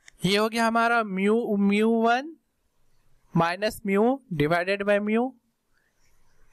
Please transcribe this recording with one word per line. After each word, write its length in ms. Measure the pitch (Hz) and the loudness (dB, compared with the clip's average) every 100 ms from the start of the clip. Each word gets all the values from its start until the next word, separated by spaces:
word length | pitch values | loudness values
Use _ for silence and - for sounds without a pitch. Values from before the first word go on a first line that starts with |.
| _ - 180 | _ -6 -2
ये 120 | 202 | 0
हो 120 | 220 | 0
गया 180 | 226 226 | 0 0
हमारा 340 | 226 233 233 | 0 0 0
mu, 560 | 214 185 202 220 240 202 | -2 -2 0 0 0 0
म्यू 300 | 202 202 220 | 2 2 2
वन 460 | 226 226 247 302 320 _ _ _ _ _ _ _ _ _ 170 | 2 2 0 -4 -14 _ _ _ _ _ _ _ _ _ -2
minus 380 | 165 185 214 - 196 | 0 -2 -6 -6 -2
mu 300 | 196 226 277 - | 2 2 0 -4
divided 480 | 165 147 175 180 202 | -2 0 0 0 -2
by 180 | 202 202 208 | 0 0 0
mu 200 | 220 254 262 _ _ _ _ _ _ _ _ _ _ - | 0 -2 -6 _ _ _ _ _ _ _ _ _ _ -20